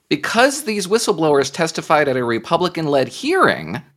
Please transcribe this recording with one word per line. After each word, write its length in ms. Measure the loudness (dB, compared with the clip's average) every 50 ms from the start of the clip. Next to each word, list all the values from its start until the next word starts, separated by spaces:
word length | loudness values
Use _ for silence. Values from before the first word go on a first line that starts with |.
| _ -4
Because 560 | -4 -4 -2 -2 2 4 4 4 2 0 -4
these 200 | -4 -4 -4 -2
whistleblowers 680 | 0 0 0 2 0 0 2 2 4 4 4 2 0
testified 560 | -2 -4 -4 -2 -4 -4 -2 2 2 2 4 2
at 100 | 0 0
a 60 | 0
Republican-led 840 | 0 -2 -2 -2 0 0 0 0 0 -2 -2 -2 0 2 2 0 0
hearing, 720 | -4 -6 -4 -2 0 2 2 2 0 -2 -4 -8 -10 -10 -12 _ _